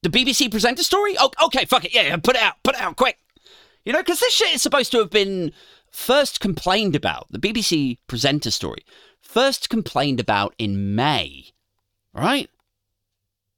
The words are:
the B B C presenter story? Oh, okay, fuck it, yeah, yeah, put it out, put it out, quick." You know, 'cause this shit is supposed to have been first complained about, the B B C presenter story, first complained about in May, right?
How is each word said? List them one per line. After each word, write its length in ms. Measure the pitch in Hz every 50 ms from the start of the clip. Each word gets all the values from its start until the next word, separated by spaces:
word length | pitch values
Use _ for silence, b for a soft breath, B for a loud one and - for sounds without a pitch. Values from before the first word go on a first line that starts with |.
the 80 | - 170
B 140 | 151 247 254
B 100 | 277 247
C 160 | - 285 220
presenter 320 | 190 220 190 240 247 349
story? 340 | 339 - 359 403 415 415 381 -
Oh, 100 | 262 262 - - 320
okay, 220 | 330 - 262 262
fuck 200 | - 262 240 -
it, 80 | 175 233
yeah, 100 | 233 180
yeah, 140 | 143 160 165
put 200 | 151 - 254 233
it 40 |
out, 140 | 220 190 - - -
put 100 | 262 269
it 80 | 247
out, 140 | 208 180 165
quick." 240 | - 254 247 - - _ _ _ b b b b b b b b b b
You 80 | 208 254
know, 80 | 320
'cause 200 | 370 - 349 -
this 120 | 480 494 -
shit 220 | - 440 359 320
is 60 | 247
supposed 300 | - 254 - 277 240 - -
to 40 | 233
have 140 | 214 165
been 400 | - 214 196 196 196 185 170 151 b b b b b b b b
first 480 | - - - - 254 294 277 - - -
complained 560 | - 196 170 - - 180 185 220 214 190 143
about, 320 | - - 90 73 64 - -
the 80 | - 107
B 140 | 131 208
B 100 | 220 233
C 380 | 196 - 175 156 143 131 120 - _ -
presenter 420 | 127 113 123 135 143 147 - 117
story, 340 | - - - 71 55 - b b b b b b b b
first 480 | _ - - 226 262 277 262 - - -
complained 500 | 240 226 - - - - 143 143 131 120
about 360 | 117 - 104 98 101 98 - -
in 380 | 113 104 98 98 101 98 101
May, 560 | 110 131 151 147 110 78 67 69 67 - - _ _ _ _ _ _ _ _ _ _ _ _
right? 380 | - - 135 208 277 277 - - _ _ _ _ _ _ _ _ _ _ _ _ _ _ _ _ _ _ _ _ _